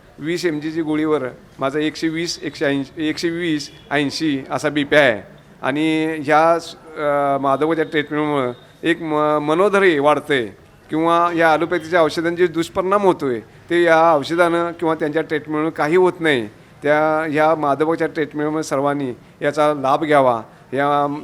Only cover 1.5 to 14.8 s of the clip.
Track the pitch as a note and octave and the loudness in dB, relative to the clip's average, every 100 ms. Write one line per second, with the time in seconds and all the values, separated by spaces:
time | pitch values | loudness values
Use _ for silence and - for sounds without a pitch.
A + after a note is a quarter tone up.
1.5 | - C3+ D3+ D3+ D3 E3 D#3+ E3+ - D3 | -6 -4 -2 -4 -2 -4 -4 -6 -8 -10
2.5 | - D3+ C#3 C3+ F3 D#3 D3+ E3+ E3 F3 | -4 -2 -2 -6 -6 -6 -4 -4 -4 -4
3.5 | D3+ - - - C#3+ C#3 - D#3+ C3+ - | -4 -6 -16 -4 -2 -2 -2 -4 -4 -4
4.5 | C#3 D3+ D3 C#3+ D3 C#3 G#2 F#2 - - | -4 -2 -2 2 4 4 0 -6 -20 -20
5.5 | - C3 C#3+ D#3+ D#3 D#3+ D#3+ C#3 D3+ E3 | -8 -4 -2 0 0 -2 -4 0 2 4
6.5 | E3+ D#3+ - - - D3 C#3+ C#3+ C#3 C#3 | 2 -2 -16 -18 -6 -2 0 0 0 0
7.5 | C3+ D#3 D#3+ D3+ D3+ C#3+ D3+ D3+ C#3+ B2+ | 0 0 0 -2 -2 -2 -4 -2 -2 -4
8.5 | A#2+ - - D#3+ E3 E3 D3+ D3+ D3+ D3+ | -6 -16 -6 -2 -2 -2 0 2 0 0
9.5 | D#3+ G3+ G3 F#3+ D3 C#3+ C#3+ C#3 C#3 G#2+ | 2 2 4 4 4 2 2 0 -2 -2
10.5 | - - - - D#3 E3 E3+ F3 E3+ E3 | -10 -20 -20 -8 -2 2 2 2 2 4
11.5 | D3+ E3 F3 D#3 F3 D3+ D3+ E3+ E3+ F3+ | 4 0 -2 0 2 2 2 -4 0 0
12.5 | D#3+ D#3+ G3+ F#3 G#3 G3 E3 C#3 A#2 G#2+ | 0 -4 -4 0 2 4 2 -2 -4 -8
13.5 | - - F3 E3+ D#3+ E3 D3+ C3 E3 E3+ | -20 -4 2 4 6 6 4 0 2 2
14.5 | E3+ E3+ E3+ | 2 -2 -2